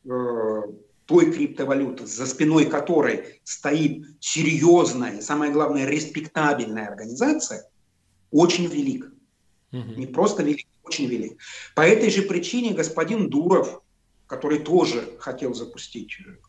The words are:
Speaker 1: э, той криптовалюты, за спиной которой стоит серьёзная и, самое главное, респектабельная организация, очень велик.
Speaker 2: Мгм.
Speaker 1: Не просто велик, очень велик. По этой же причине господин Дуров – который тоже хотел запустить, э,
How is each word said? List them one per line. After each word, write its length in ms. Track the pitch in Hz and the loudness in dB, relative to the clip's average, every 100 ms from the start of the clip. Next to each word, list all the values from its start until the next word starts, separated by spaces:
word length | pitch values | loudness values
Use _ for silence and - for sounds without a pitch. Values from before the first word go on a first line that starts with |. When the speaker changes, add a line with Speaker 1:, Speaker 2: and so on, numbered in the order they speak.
Speaker 1:
э, 60 | 127 123 123 117 110 107 104 - _ _ | -8 -6 -4 -4 -4 -4 -8 -14 _ _
той 280 | - 170 160 | 2 6 6
криптовалюты, 720 | 147 143 - 139 135 131 - 110 | 4 -2 0 2 2 2 -6 -10
за 200 | - 131 | -8 -6
спиной 380 | - 156 156 139 | 0 4 6 4
которой 720 | 147 - 165 123 104 - - | 2 2 2 2 0 -6 -16
стоит 600 | - - 143 156 151 - - - | -16 -8 -2 0 0 -2 -14 -12
серьёзная 1000 | - 160 151 151 170 175 156 123 117 104 | -6 -2 0 4 6 6 6 0 -6 -8
и, 20 | |
самое 320 | - 151 147 | -4 -2 0
главное, 340 | 147 143 139 135 | 0 0 0 -2
респектабельная 1000 | 147 - 156 - 160 147 127 110 110 107 | -4 -4 -10 -6 -2 0 0 -4 -8 -10
организация, 760 | 101 110 123 262 311 - 104 - _ _ _ _ _ _ | -12 -10 -2 0 0 -4 -10 -16 _ _ _ _ _ _
очень 360 | 147 175 180 170 | 4 4 4 -2
велик. 460 | 147 135 127 - - _ _ _ _ _ | -2 -4 -4 -10 -20 _ _ _ _ _
Speaker 2:
Мгм. 240 | 127 113 113 | -12 -12 -12
Speaker 1:
Не 80 | 127 | -6
просто 360 | 127 202 180 | 0 0 2
велик, 240 | 147 147 - _ | -2 -2 -6 _
очень 220 | - - 131 | -10 -6 -4
велик. 320 | 117 - - - - - - | -4 -6 -12 -20 -18 -6 2
По 60 | |
этой 280 | 165 220 220 | 4 6 4
же 120 | 196 | 2
причине 520 | - 175 - 247 233 | 0 -2 -4 -2 -2
господин 560 | 160 156 - 165 220 156 | -2 -4 -2 -2 -2 0
Дуров – 520 | 139 170 175 - - _ _ _ _ - | 0 4 2 2 -6 _ _ _ _ -14
который 320 | 127 147 147 | -6 -2 -2
тоже 560 | 151 175 156 120 - - | 2 2 2 -2 -8 -12
хотел 340 | 131 127 131 | -12 -8 -6
запустить, 640 | 113 117 - - 117 - - | -8 -12 -16 -16 -14 -14 -16
э, 160 | - - | -20 -20